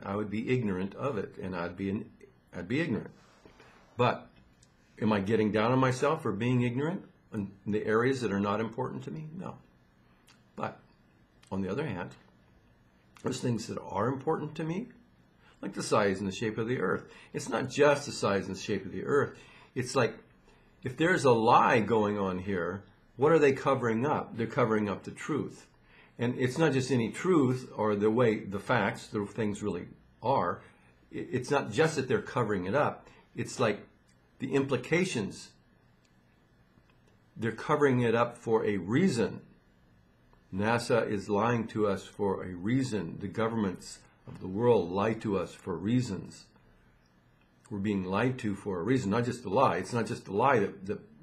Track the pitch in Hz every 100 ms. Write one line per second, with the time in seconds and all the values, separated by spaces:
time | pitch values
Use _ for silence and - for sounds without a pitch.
0 | 101 101 107 107 117 127 107 92 98 -
1 | 131 113 92 - 95 90 85 85 98 101
2 | - - - _ _ - 87 131 165 107
3 | - - - _ - - - - - -
4 | 123 - - - _ _ _ _ _ -
5 | 110 104 98 110 107 104 110 131 131 127
6 | 143 156 127 98 120 127 123 120 151 190
7 | - _ _ 113 98 - - 104 - 110
8 | 127 131 113 98 101 107 113 117 127 131
9 | 127 156 156 165 - - _ _ _ _
10 | _ _ _ - _ - 151 - _ _
11 | _ _ _ _ - 95 95 113 151 90
12 | - - - _ _ _ _ _ _ _
13 | _ - - 127 131 113 - 104 - 92
14 | 113 135 143 160 151 - 160 175 254 -
15 | _ _ _ _ _ - - - - 127
16 | 101 95 101 95 113 110 113 131 92 -
17 | - - - 151 - 113 - 131 143 143
18 | - - 113 98 87 95 - 98 92 92
19 | - 139 120 - - - - - 123 135
20 | 117 - - - - - - _ 131 -
21 | 165 180 131 117 110 151 214 131 101 113
22 | 104 104 95 92 92 92 85 98 - _
23 | _ - 143 165 143 135 147 127 117 110
24 | 139 127 - 107 110 - 117 110 104 90
25 | - 98 - 143 98 - - _ _ -
26 | - - 120 123 131 143 160 131 127 131
27 | 110 - 175 175 127 127 - - 107 104
28 | 107 113 120 107 - 98 - 123 101 -
29 | - 113 101 - 107 101 104 87 - -
30 | _ - 117 131 87 95 - - _ _
31 | _ - - 123 - 143 139 104 160 151
32 | 131 110 - 131 110 101 90 127 120 -
33 | - - _ - 120 - 117 101 - _
34 | _ _ _ - 135 135 135 127 - 160
35 | 185 127 92 82 - _ _ _ _ _
36 | _ _ _ _ _ _ _ _ _ _
37 | _ _ _ - 113 - - 147 143 123
38 | 120 113 120 - - 110 107 101 87 127
39 | 190 120 92 - - - _ _ _ _
40 | _ _ _ - - 95 107 120 - 120
41 | 110 104 95 101 110 120 110 113 104 95
42 | - - 101 92 92 90 95 131 127 107
43 | 82 82 98 87 113 113 98 90 - -
44 | - _ - - 98 95 120 110 85 92
45 | 107 113 113 95 85 - - 85 95 123
46 | 120 90 - - - _ _ _ _ _
47 | _ _ _ _ _ _ - 104 101 101
48 | 90 98 127 127 107 95 104 90 90 131
49 | 98 110 123 - 101 104 127 87 92 120
50 | 110 107 - 98 135 127 98 - 95 104
51 | - -